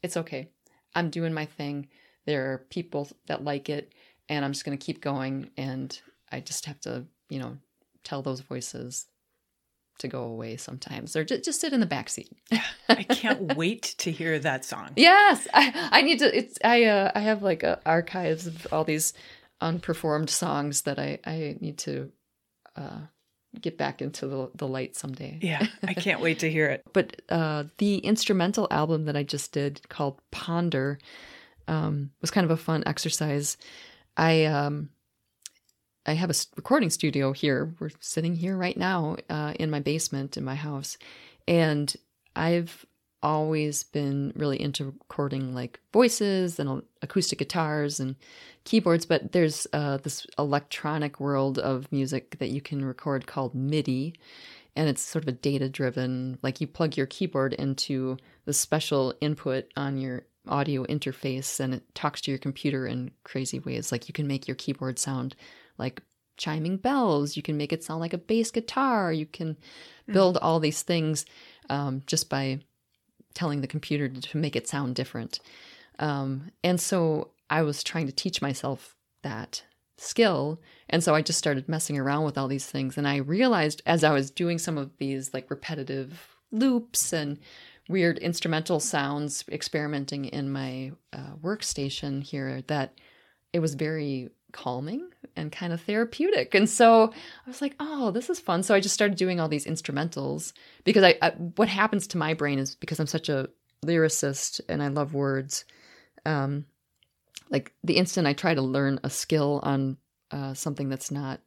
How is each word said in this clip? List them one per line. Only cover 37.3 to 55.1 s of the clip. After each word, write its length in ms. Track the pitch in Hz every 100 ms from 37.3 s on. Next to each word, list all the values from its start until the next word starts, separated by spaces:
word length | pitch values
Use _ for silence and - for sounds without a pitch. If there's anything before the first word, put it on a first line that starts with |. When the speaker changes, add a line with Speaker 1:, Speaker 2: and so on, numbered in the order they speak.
Speaker 1:
here. 420 | 139 151 131 156 165
We're 100 | 156 -
sitting 340 | - - 165
here 220 | 170 175 190
right 200 | 180 -
now, 400 | 185 185 156 - -
uh, 240 | 151 151 -
in 120 | 156
my 100 | 147
basement 560 | 143 156 - 139 139 -
in 80 |
my 100 | 135
house. 440 | 139 151 143 139 - - - - _ -
And 460 | 170 160 147 143 - _ _ _ -
I've 480 | 160 175 170 - - _ _ _
always 640 | 147 151 156 156 151 143
been 480 | - 147 143 139 139 -
really 240 | 147 135
into 240 | 143 135 139
recording, 680 | 139 _ - 143 139 131
like, 260 | 127 120 - _
voices 680 | 202 247 233 202 190 180 165
and 100 | 143
el-, 140 | 131 - _
acoustic 380 | - 190 170 -
guitars 600 | - 180 160 151 147 143
and 160 | 131 135 - - - -
keyboards, 420 | - 226 185 170 165
but 260 | 160 -
there's, 340 | 180 160 151 -
uh, 240 | 151 147 139
this 280 | 143 135 - -
electronic 840 | 147 143 143 - 151 156 147 139
world 380 | 139 139 135 131
of 320 | - 131 139
music 480 | 139 135 135 - -
that 120 | 127
you 100 | 139
can 240 | - 143
record 420 | 135 123 151 135 120
called 280 | - 127
midi, 600 | 127 135 151 139 127 147 165 - - - - _ -
and 120 | 156
it's 100 | 131
sort 240 | -